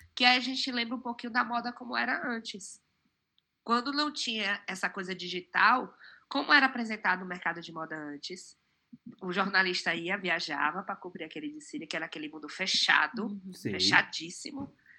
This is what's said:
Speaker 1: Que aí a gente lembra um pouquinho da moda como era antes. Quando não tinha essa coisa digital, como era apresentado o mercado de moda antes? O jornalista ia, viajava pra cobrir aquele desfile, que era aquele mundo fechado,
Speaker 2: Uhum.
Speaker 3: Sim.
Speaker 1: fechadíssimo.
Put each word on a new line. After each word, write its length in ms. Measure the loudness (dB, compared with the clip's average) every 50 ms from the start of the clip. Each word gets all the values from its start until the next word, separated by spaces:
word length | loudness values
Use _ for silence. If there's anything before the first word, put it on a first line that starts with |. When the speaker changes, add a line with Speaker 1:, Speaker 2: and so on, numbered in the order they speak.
| -20 -10 0
Speaker 1:
Que 80 | 4 6
aí 140 | 6 6
a 20 | 6
gente 320 | 4 0 -2 -2 -2 -2
lembra 240 | -2 -2 -2 -2 -4
um 60 | -6
pouquinho 320 | -4 -6 -6 -6 -6 -2 0
da 100 | 0 0
moda 300 | 2 0 -2 -2 -4 -8
como 240 | -8 -10 -4 -2
era 340 | -2 0 0 0 -2 -2 -4
antes. 480 | -4 -4 -6 -8 -12 -12 -12 -14 -16 -18 _ _ _ _ _ _ _ _ _ _ _ _ _ _ _ _ -2
Quando 280 | 0 2 2 2 0
não 200 | 0 0 0 0
tinha 520 | 0 -4 -4 -2 -2 -2 0 0 -2 -2 -4
essa 220 | -6 -6 -2 -4 -4
coisa 240 | -4 -4 -6 -6 -6
digital, 800 | -6 -6 -6 -6 -6 -6 _ 4 6 6 8 6 6 2 -4 -12 -18 -20 -20 -20 -20 _ -4
como 240 | -2 -2 4 6 8
era 140 | 8 8
apresentado 560 | 6 2 0 -4 -2 -4 0 2 2 2 2 0
o 40 |
mercado 320 | -8 -8 -4 -2 -2 -2 -2
de 120 | -8 -10 -8
moda 240 | -8 -8 -6 -6
antes? 580 | -8 -8 -8 -10 -10 -10 -10 -10 -12 -14 -18 -20 _ _ _ _ _ _ _ -20 -20 -18 -18 -14 -8
O 120 | -6 -2 0
jornalista 600 | 0 0 4 4 4 4 4 2 0 0 0 0
ia, 240 | 0 -2 -2 -4
viajava 680 | -2 0 0 0 0 0 -2 -2 0 0 0 0 -2 -6
pra 120 | -6 -8
cobrir 300 | -10 -10 -12 -10 -10 -10
aquele 260 | -10 -10 -8 -8 -8
desfile, 340 | -10 -10 -14 -10 -10 -10 -8
que 80 | -4 -4
era 100 | -4 -4
aquele 240 | -6 -8 -8 -10 -10
mundo 180 | -10 -10 -12
fechado, 800 | -10 -6 -4 -2 2 2 2 6 6 6 6 6 2 0 -4 -4
Speaker 2:
Uhum. 280 | -4 -6 -8 -10 -12 -12
Speaker 3:
Sim. 180 | -6 -4 -4
Speaker 1:
fechadíssimo. 1000 | 0 2 4 6 6 6 6 4 -2 -8 -8 -8 -12 -12 -12 -10 -8 -8 -10 -10 -12 _ _ _ -20